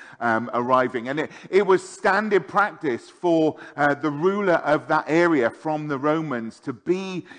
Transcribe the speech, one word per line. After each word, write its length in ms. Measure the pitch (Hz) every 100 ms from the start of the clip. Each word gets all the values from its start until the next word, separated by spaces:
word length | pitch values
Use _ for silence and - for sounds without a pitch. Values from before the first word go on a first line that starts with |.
| - -
um, 300 | 117 113 120
arriving, 520 | 117 123 131 127 120 117
and 100 | 147
it, 100 | 143 - -
it 160 | 190 196
was 200 | 185 -
standard 640 | - 208 190 214 196 -
practice 640 | 202 208 185 156 117 -
for, 480 | - 180 165 156 - - -
uh, 160 | 147
the 180 | 139 156
ruler 440 | 143 180 202 196
of 340 | 165 147 151 127
that 160 | 156 -
area 440 | 160 175 160 -
from 380 | - 160 151 151
the 100 | 139
Romans 600 | 147 160 156 123 113 -
to 120 | -
be 540 | 117 - 185 190 185 -